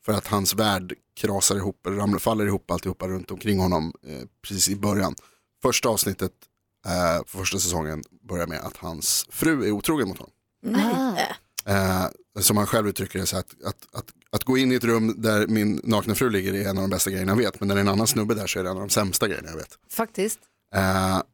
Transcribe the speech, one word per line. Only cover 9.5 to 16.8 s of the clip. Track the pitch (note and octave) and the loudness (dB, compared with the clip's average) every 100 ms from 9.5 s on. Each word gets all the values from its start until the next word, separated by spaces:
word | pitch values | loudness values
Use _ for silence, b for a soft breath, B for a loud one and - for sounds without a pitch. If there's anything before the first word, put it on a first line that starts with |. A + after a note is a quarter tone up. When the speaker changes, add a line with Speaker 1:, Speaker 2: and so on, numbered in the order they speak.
| D3 G#2 | 2 2
Speaker 1:
är | |
otrogen | G#2 - D#3 G2 | 0 0 0 -2
mot | F2+ | -6
honom. | - _ _ _ | -14 _ _ _
Speaker 2:
Nej. | A#3+ A#3 A3 | 0 2 2
Speaker 3:
Ah. | A#3 C4 F#3 - - _ - - | 2 0 0 -4 -6 _ -10 0
Speaker 1:
Eh, | G2 F#2+ F#2 F#2 - _ G#2 | 2 2 0 -2 -6 _ -2
som | F#2+ G#2 | 2 2
han | G2+ | 2
själv | A#2+ G#2 | 0 0
uttrycker | F#2 F#2+ F#2+ | -4 -6 -4
det | F#2 | -4
så | F2 | -4
att, | - - | -6 -10
att, | E2+ - - | -10 -10 -12
att, | - - _ _ | -12 -12 _ _
att | G#2 | -4
gå | - C3 | 2 4
in | C3 | 4
i | |
ett | B2+ | 4
rum | A#2 A#2 A2 A2 | 2 2 2 2
där | A2 G#2+ G#2 | 2 2 4
min | A2 G#2 F2+ | 2 2 0
nakna | - G#2 F2+ | 2 2 2
fru | G2+ B2+ | 0 2
ligger | G2+ F#2+ | 2 0
är | G2 G2+ | -2 0
en | |
av | F#2+ | 0